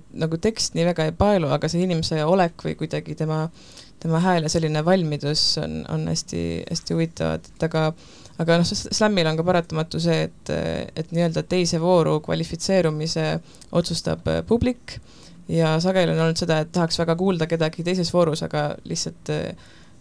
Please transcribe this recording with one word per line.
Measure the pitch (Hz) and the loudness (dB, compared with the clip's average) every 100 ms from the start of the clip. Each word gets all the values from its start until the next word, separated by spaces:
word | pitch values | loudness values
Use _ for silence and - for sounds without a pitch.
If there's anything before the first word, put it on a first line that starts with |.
| - | -6
nagu | - 160 165 | -4 -2 0
tekst | 214 226 - 160 | -2 -2 -4 0
nii | 170 | 0
väga | 165 156 | 2 -2
ei | 165 | 2
paelu, | 202 202 151 | 4 4 2
aga | 143 156 | 0 0
see | 170 185 | 0 0
inimese | 165 160 160 151 | 0 0 0 2
olek | 190 170 - - | 4 2 0 -6
või | 160 | -6
kuidagi | 160 151 156 151 | -6 -6 -8 -6
tema, | 156 156 160 - - - - - | -4 -2 -4 -8 -20 -20 -20 -8
tema | 165 160 | 0 2
hääl | 180 180 156 | 4 2 2
ja | |
selline | 170 160 156 160 | 0 0 0 2
valmidus | 190 160 147 147 151 - - | 2 2 -2 -2 0 0 0
on, | 156 156 - | -4 -6 -4
on | 160 156 | -4 -2
hästi, | 165 - 170 85 82 - | -4 -4 -4 -4 -4 -6
hästi | 165 - 165 | -8 -4 -2
huvitavad, | 165 - 160 160 - | -2 -2 -2 -2 -6
et | - 165 | -6 -2
aga, | 165 156 160 - - - - | 0 -2 -4 -14 -20 -16 -6
aga | 165 170 | 2 2
noh, | 175 | 2
s-, | 208 - | -2 -4
slamil | - 214 202 160 | 0 2 2 2
on | 160 | 0
ka | 165 | 2
paratamatu | 180 170 160 160 156 | 2 0 -4 -4 -2
see, | 170 160 160 | 0 2 0
et, | - - 80 82 80 - - | -6 -6 -4 -2 -4 -6 -8
et | 156 165 | -4 0
nii-öelda | 170 160 156 | 0 0 -2
teise | 180 175 170 | 0 0 0
vooru | 170 180 156 156 | 4 4 4 0
kvalifitseerumise | 156 165 165 165 - 190 160 156 156 165 156 160 - - - | -2 -4 -4 -6 0 2 2 0 -4 -2 -2 -4 -6 -20 -4
otsustab, | 170 170 170 - 165 165 | -2 -2 -2 -4 -4 -2
äh, | 160 170 | -2 0
publik | 233 247 247 - - - - - - - | 0 0 -2 -8 -18 -18 -20 -20 -18 -4
ja | 165 160 160 | 0 2 2
sageli | 180 190 165 | 2 2 2
on | 160 | 2
olnud | 165 165 | 2 0
seda, | 170 156 | 0 0
et | 160 | 0
tahaks | 175 165 - | 0 0 0
väga | 170 165 | 0 2
kuulda | 190 180 160 | 2 0 0
kedagi | 165 160 160 | 0 0 -2
teises | 170 185 170 180 | -2 0 2 4
voorus, | 170 156 165 | 2 2 -4
aga | 151 147 - - | -2 -4 -4 -6
lihtsalt, | 165 - 170 - | -6 -6 -8 -6
äh, | 151 - - - - - - | -4 -4 -10 -18 -20 -20 -12